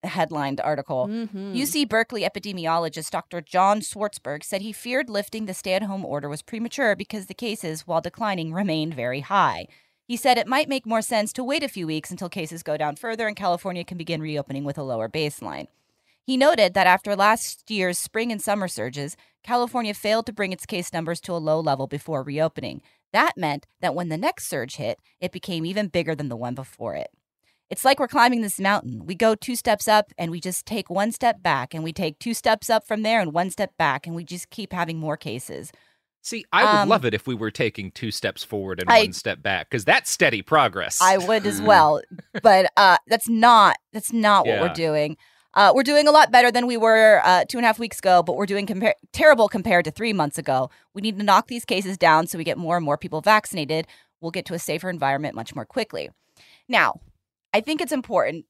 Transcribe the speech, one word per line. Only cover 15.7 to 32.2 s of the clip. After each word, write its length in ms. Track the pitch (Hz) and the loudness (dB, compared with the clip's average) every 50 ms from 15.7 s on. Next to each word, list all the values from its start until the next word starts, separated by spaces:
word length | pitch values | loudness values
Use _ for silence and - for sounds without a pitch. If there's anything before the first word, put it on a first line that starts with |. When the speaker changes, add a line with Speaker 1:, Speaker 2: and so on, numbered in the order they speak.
| _ _ _ _ _ _ _ _ _ _ _ | _ _ _ _ _ _ _ _ _ _ _
Speaker 1:
He 100 | - 262 | -4 0
noted 380 | 254 269 302 349 233 202 185 180 | 2 4 4 4 4 2 2 2
that 140 | 196 185 | 2 4
after 280 | 180 180 190 - 208 202 | 4 4 2 2 -4 -2
last 540 | 190 196 208 220 226 - - - _ _ - | 2 2 2 2 0 -2 -12 -12 _ _ -8
year's 300 | 220 202 185 180 180 - | -4 -2 -2 -2 -2 -4
spring 320 | - - _ 220 226 240 | -8 -6 _ -6 -4 -4
and 100 | 226 202 | -6 -6
summer 260 | - - 202 208 196 | -4 -4 -2 -2 -2
surges, 480 | 180 - - 107 127 127 143 143 147 - _ _ _ _ _ _ | -6 -6 -8 -8 -8 -8 -8 -10 -10 -10 _ _ _ _ _ _
California 500 | - 240 247 240 233 - 247 233 214 208 | -2 -2 -2 -2 -2 -4 -6 -4 -4 -8
failed 320 | - - 208 214 226 226 | -4 -2 0 0 0 -2
to 80 | - 214 | -4 -6
bring 180 | - 202 190 | -6 -6 -6
its 140 | 185 - - | -6 -10 -10
case 260 | - - 175 175 - - | -8 -8 -8 -8 -6 -6
numbers 280 | 170 165 165 170 165 | -6 -4 -4 -6 -8
to 120 | - - 175 | -6 -8 -8
a 40 | |
low 220 | 170 156 156 156 160 | -4 -2 0 0 0
level 260 | 165 156 139 131 135 | 0 -2 -2 -2 -4
before 380 | - - 147 - - 160 135 131 | -8 -8 -10 -8 -6 -6 -6 -6
reopening. 580 | 147 139 151 156 - _ - - 104 67 - _ _ _ _ _ _ - | -6 -4 -2 -2 -2 _ -6 -12 -12 -12 -14 _ _ _ _ _ _ 0
That 200 | 208 277 339 - | 0 0 0 0
meant 300 | - 180 151 143 170 _ _ _ _ | -2 -4 -4 -4 -6 _ _ _ _
that 120 | - 175 131 | -4 -4 -4
when 160 | 165 180 170 | -4 -4 -4
the 80 | 156 | -4
next 300 | 160 208 311 381 - - | -2 -4 -4 -4 -6 -10
surge 300 | - - 143 113 - - | -8 -6 -6 -6 -6 -8
hit, 200 | - 143 110 113 _ _ _ _ _ | -8 -6 -6 -6 _ _ _ _ _
it 120 | 180 180 | -10 -8
became 320 | - 180 - - 180 165 160 | -8 -10 -10 -8 -6 -6 -4
even 240 | 165 190 208 208 185 | -4 -4 -4 -4 -2
bigger 260 | - 175 165 151 160 | -2 -2 -2 -2 -4
than 140 | 135 151 135 | -4 -4 -8
the 60 | 120 | -6
one 200 | 113 120 120 123 | -6 -8 -8 -8
before 400 | 131 131 - - _ 113 110 78 | -10 -12 -16 -14 _ -8 -8 -6
it. 140 | 71 - - _ _ _ _ _ _ _ _ _ _ _ _ | -8 -10 -12 _ _ _ _ _ _ _ _ _ _ _ _
It's 160 | 190 - - | -10 0 2
like 140 | 262 277 - | 2 2 2
we're 80 | 285 233 | 0 -2
climbing 320 | - - 233 247 247 240 | 2 2 2 2 2 0
this 180 | 220 202 - - | -4 -4 -6 -2
mountain. 460 | 190 196 202 208 - 127 123 110 85 | 0 0 0 0 -2 -6 -12 -12 -10
We 100 | 156 190 | -10 -4
go 180 | 170 233 226 220 | 0 0 0 0
two 220 | 208 - - 247 | 0 -4 -8 -8
steps 320 | 233 - 247 214 - - | -4 0 0 -2 0 2
up 240 | - 214 214 - _ _ | 2 2 2 2 _ _
and 120 | - 175 165 | -8 -8 -6
we 120 | 165 175 | -6 -6
just 240 | - 185 180 - - | -8 -8 -8 -8 -8
take 240 | - 214 220 185 _ | -8 -8 -8 -8 _
one 240 | 180 190 202 220 214 | -2 -2 -2 -2 -2
step 280 | - - - 214 196 | -2 -2 -2 -2 0
back, 320 | _ 175 151 135 127 - - | _ 0 0 0 -2 -6 -8
and 120 | 160 160 | -8 -8
we 80 | 165 160 | -8 -6
take 260 | - 190 165 147 | -4 -4 -6 -6
two 140 | _ | _